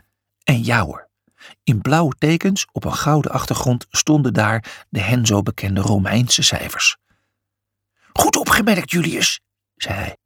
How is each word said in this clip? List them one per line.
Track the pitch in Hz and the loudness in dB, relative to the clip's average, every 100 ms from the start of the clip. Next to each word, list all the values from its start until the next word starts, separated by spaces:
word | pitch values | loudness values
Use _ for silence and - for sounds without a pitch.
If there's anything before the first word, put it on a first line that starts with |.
| _ _ _ _ | _ _ _ _
En | - 123 | 0 0
ja | 117 117 | 2 0
hoor, | 80 - - _ _ _ - - | 0 -6 -16 _ _ _ -20 -6
in | - 107 | 0 0
blauwe | 131 156 165 - | 2 2 2 0
tekens | 151 165 196 202 - | 0 2 0 -2 -4
op | - | -8
een | 85 | -6
gouden | - 143 151 139 | -4 2 2 0
achtergrond | 131 - - 131 123 - | -4 -4 -2 0 -2 -2
stonden | - - 151 127 | -2 2 2 2
daar | 110 107 113 - - - | 2 2 0 -4 -16 -10
de | 107 | -6
hen | 95 123 110 | -2 0 2
zo | 104 | 2
bekende | 104 - 98 98 | 0 -4 -4 -2
Romeinse | 101 101 98 104 123 - | 0 0 2 0 0 0
cijfers. | - - - - - - _ _ _ _ _ _ _ _ _ _ _ | 0 -2 -6 -2 -2 -4 _ _ _ _ _ _ _ _ _ _ _
"Goed | - - - | 0 0 0
opgemerkt, | 254 - 214 185 - | 0 2 4 2 0
Julius," | 175 165 - - - - _ _ | -2 -2 -2 -2 -4 -10 _ _
zei | _ - | _ -8
hij. | 98 92 - | -6 -8 -10